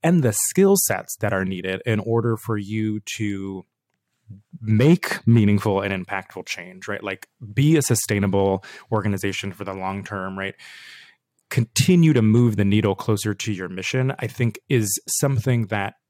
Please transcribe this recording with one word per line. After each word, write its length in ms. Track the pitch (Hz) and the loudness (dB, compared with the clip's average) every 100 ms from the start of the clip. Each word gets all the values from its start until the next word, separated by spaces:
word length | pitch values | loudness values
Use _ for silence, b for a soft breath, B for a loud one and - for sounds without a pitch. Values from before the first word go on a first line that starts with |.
and 200 | 160 175 | 4 2
the 100 | 127 | 2
skill 420 | 104 - - 196 196 | 0 -2 2 4 4
sets 400 | - 98 - - | 2 -4 -6 -6
that 160 | 107 | -2
are 100 | 98 | 0
needed 380 | 95 92 92 95 - | -2 -4 -6 -6 -2
in 140 | 107 | -2
order 380 | 117 117 117 113 | 0 0 0 -2
for 200 | - 107 | -4 -6
you 440 | 98 110 110 107 104 - | -4 -4 -2 -4 -8 -6
to 480 | 104 98 98 95 90 _ _ _ _ _ _ 98 _ - | -6 -6 -8 -12 -16 _ _ _ _ _ _ -20 _ -12
make 640 | 110 107 139 180 - - - | 0 4 6 4 2 -4 4
meaningful 540 | 117 104 101 107 98 | 6 6 2 2 0
and 240 | 98 95 90 | -2 -6 -6
impactful 400 | 98 92 - 90 | -8 -8 -16 -12
change, 420 | - 90 92 92 | -12 -12 -18 -12
right? 160 | 101 | -10
Like, 240 | 104 95 - _ 113 | -8 -10 -14 _ -8
be 240 | 104 147 156 | 0 4 4
a 40 | |
sustainable 800 | - 117 - 104 98 98 98 95 B B B | 2 0 0 0 2 2 2 0 B B B
organization 600 | 110 101 98 98 92 98 | -2 0 -2 -4 -6 -8
for 120 | 92 | -10
the 100 | 98 | -12
long 300 | 95 95 98 | -8 -6 -8
term, 340 | 92 101 95 95 | -8 -8 -8 -8
right? 180 | 95 - B B B B B B _ _ _ | -10 -10 B B B B B B _ _ _
Continue 640 | - 117 - - 180 160 | -2 -2 0 4 6 6
to 80 | 135 | 6
move 340 | 110 113 120 104 | 4 6 4 2
the 100 | 98 | 2
needle 300 | 104 104 95 | 4 2 0
closer 380 | - 107 107 | -2 -2 -2
to 200 | 101 - | -4 -6
your 160 | 95 92 | -6 -8
mission, 440 | 92 95 127 131 - | -8 -4 -2 -2 -4
I 80 | 117 | -8
think, 320 | - 120 - _ | -2 -4 -4 _
is 300 | 127 107 - - | 0 0 -4 -6
something 600 | - 139 135 135 120 104 | -2 0 0 0 0 0
that 280 | 104 101 _ | -4 -4 _